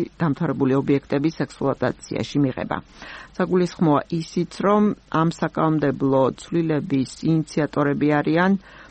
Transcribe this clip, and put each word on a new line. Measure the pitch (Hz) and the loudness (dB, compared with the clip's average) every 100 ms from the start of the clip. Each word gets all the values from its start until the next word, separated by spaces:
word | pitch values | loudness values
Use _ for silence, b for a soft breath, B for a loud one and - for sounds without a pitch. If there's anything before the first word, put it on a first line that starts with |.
| 165 | -4
დამთავრებული | - 165 139 165 135 135 135 | -2 -2 0 -2 0 2 2
ობიექტების | 147 139 - 143 151 - | 2 0 0 0 0 -2
ექსპლუატაციაში | 160 - 139 123 123 - - - - 143 | -6 -4 -4 0 -2 -4 -6 -6 -2 0
მიღება. | 135 - - - - B B B B | 0 0 -6 -6 -10 B B B B
საგულისხმოა | - 175 180 180 - 165 143 - | -6 0 0 0 2 2 2 0
ისიც, | 165 160 - 165 - | -6 -4 -4 -4 -2
რომ | 185 208 208 - - | 2 4 2 -2 -4
ამ | 156 165 | 0 0
საკანონმდებლო | - 160 156 160 156 143 - 139 135 127 | 0 -4 0 0 2 0 0 2 2 2
ცვლილების | - - 170 165 151 - 135 127 - | -2 -4 -2 0 -2 0 -2 -2 -4
ინიციატორები | 156 160 147 - 143 - 147 143 147 | 0 0 0 -2 -2 0 0 0 2
არიან | 147 151 160 185 196 B B B | 2 2 2 2 0 B B B